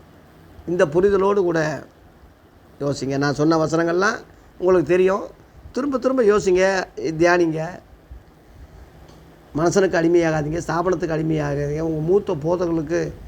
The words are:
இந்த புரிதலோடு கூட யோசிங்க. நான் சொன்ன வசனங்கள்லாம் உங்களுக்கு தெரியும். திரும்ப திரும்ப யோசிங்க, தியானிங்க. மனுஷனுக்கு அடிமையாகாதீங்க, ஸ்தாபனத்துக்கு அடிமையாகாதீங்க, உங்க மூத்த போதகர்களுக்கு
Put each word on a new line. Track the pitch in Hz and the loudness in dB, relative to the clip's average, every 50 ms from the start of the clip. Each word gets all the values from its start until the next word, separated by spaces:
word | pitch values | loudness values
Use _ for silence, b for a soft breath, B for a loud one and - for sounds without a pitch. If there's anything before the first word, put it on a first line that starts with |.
| - - - - - - - - - - - - - | -20 -20 -20 -20 -20 -20 -20 -20 -20 -20 -20 -14 -8
இந்த | - 175 180 185 | -2 0 2 2
புரிதலோடு | 147 143 175 185 202 196 190 190 196 202 202 | 2 4 2 2 4 4 2 2 2 2 2
கூட | 185 175 165 165 156 156 156 - - - - _ - - - - - - - _ _ _ _ _ _ - - - | 0 0 0 0 -2 -2 -4 -6 -10 -14 -20 _ -20 -20 -20 -20 -20 -20 -20 _ _ _ _ _ _ -20 -12 -6
யோசிங்க. | 139 143 135 - 131 131 139 | -4 -4 -4 -4 -4 -4 -2
நான் | 139 143 143 139 | 0 0 0 0
சொன்ன | 135 147 160 165 160 160 | 2 2 2 2 2 2
வசனங்கள்லாம் | 147 156 165 170 170 170 180 196 214 240 - - - - - - - - | 0 0 0 0 0 0 2 0 0 0 -4 -8 -16 -20 -20 -20 -20 -10
உங்களுக்கு | - 180 180 185 180 151 | -2 2 2 4 4 4
தெரியும். | 131 175 185 185 190 190 214 226 - - - - - - - - - | 2 2 2 2 2 0 -2 -4 -8 -16 -20 -20 -20 -20 -20 -20 -10
திரும்ப | - 240 269 294 262 | -8 -6 -4 -2 -2
திரும்ப | 254 254 262 269 262 233 | -2 0 0 2 2 4
யோசிங்க, | 202 208 208 165 190 180 185 185 190 196 185 175 - - | 4 4 2 2 2 2 4 4 2 2 -2 -4 -6 -8
தியானிங்க. | - 110 160 160 156 170 175 180 180 175 165 156 156 156 175 185 - - - - - - - - - - - - _ _ - - - - - - - - - - - - - - - - - - - - - - | -8 -6 -6 0 2 4 4 4 4 2 0 -2 -4 -6 -8 -12 -16 -20 -20 -20 -20 -20 -20 -20 -20 -20 -20 -20 _ _ -20 -20 -20 -20 -20 -20 -20 -20 -20 -20 -20 -20 -20 -20 -20 -20 -20 -20 -20 -18 -10 -4
மனுஷனுக்கு | 143 165 175 170 202 190 180 185 175 | -2 0 0 2 2 2 2 2 0
அடிமையாகாதீங்க, | 165 165 175 175 170 160 156 156 147 147 160 170 156 | 2 2 4 4 2 2 0 -2 -2 -4 -6 -6 -4
ஸ்தாபனத்துக்கு | - 156 170 175 185 180 185 185 165 160 | -4 -4 -2 -2 -2 -2 -2 -2 -4 -2
அடிமையாகாதீங்க, | 151 160 160 160 151 147 143 143 143 147 143 147 156 | -2 -2 -2 -2 -2 -2 -2 -4 -4 -4 -4 -4 -4
உங்க | 165 165 160 151 | -4 -4 -4 -4
மூத்த | 156 170 190 202 202 - 185 | 0 0 0 0 0 -2 -4
போதகர்களுக்கு | 143 143 165 180 180 185 170 165 165 151 143 170 170 160 151 - - B | -4 -2 -2 -2 -2 -2 -2 -2 -2 -2 -2 -4 -4 -4 -6 -8 -12 B